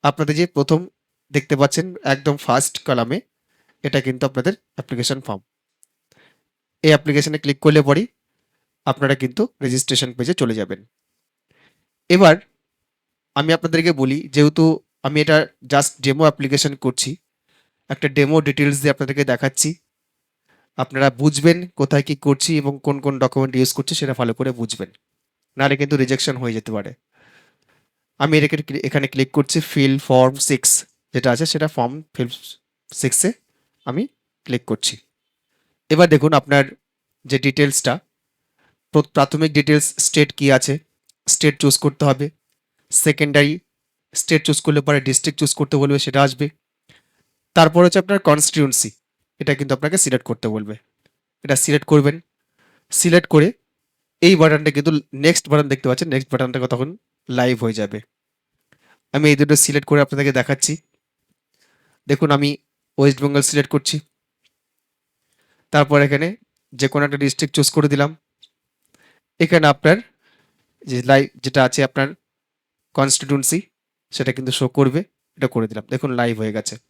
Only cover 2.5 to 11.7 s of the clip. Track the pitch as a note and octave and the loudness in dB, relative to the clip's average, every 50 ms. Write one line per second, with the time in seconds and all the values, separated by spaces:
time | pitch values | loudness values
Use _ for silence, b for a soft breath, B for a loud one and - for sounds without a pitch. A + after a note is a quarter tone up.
2.5 | B2 C3 - - - - _ - C3 A#2+ A#2 A#2 C#3+ G#3+ _ _ _ _ _ _ | 0 0 0 -4 -8 -10 _ -4 -2 -2 -2 -4 -6 -8 _ _ _ _ _ _
3.5 | _ _ _ _ _ _ - C#3+ - C#3 - C3+ B2+ B2 C#3 C3 C3 C3+ B2+ F3+ | _ _ _ _ _ _ -10 -4 -4 -2 -2 -4 -6 -4 -6 -4 -4 -2 -4 -4
4.5 | G#3 _ _ _ _ - - _ C3+ A#2+ A#2 - C#3 C3+ C3 - G#2 G2 _ _ | -4 _ _ _ _ -16 -12 _ -8 -6 -4 -6 -6 -8 -8 -12 -12 -12 _ _
5.5 | _ _ _ _ _ _ _ _ _ _ _ _ _ _ _ _ _ _ _ _ | _ _ _ _ _ _ _ _ _ _ _ _ _ _ _ _ _ _ _ _
6.5 | _ _ _ _ _ _ - D#3 D3+ D3 D3+ D3+ C#3+ D3 C#3+ D#3 D3+ D3+ - C#3+ | _ _ _ _ _ _ 4 4 4 4 2 0 0 0 0 -2 -6 -4 -4 -4
7.5 | C#3 _ - D#3 D3+ D3+ C#3 C#3 C#3+ D#3+ A3+ - _ _ _ _ _ _ _ _ | -4 _ 2 4 4 4 4 4 0 0 0 -6 _ _ _ _ _ _ _ _
8.5 | _ _ _ _ _ _ _ C#3+ C3+ - C#3+ C3 C#3 C3 C3+ B2+ B2 - G#3+ - | _ _ _ _ _ _ _ -6 -4 -2 0 -2 0 -2 -2 -6 -4 -4 -6 -6
9.5 | _ _ C#3+ B2+ B2 C3 - - C3+ A#2+ C3+ B2+ A#2+ B2 B2 C#3+ F3+ - C#3 A#2 | _ _ -6 -4 -4 -4 -4 -2 -4 -4 -4 -6 -8 -6 -4 -4 -2 -2 -2 -4
10.5 | A2+ A2 G2 F#2 G2 F#2+ G#2 _ _ _ _ _ _ _ _ _ _ _ _ _ | -4 -6 -8 -10 -10 -16 _ _ _ _ _ _ _ _ _ _ _ _ _ _
11.5 | _ _ _ _ | _ _ _ _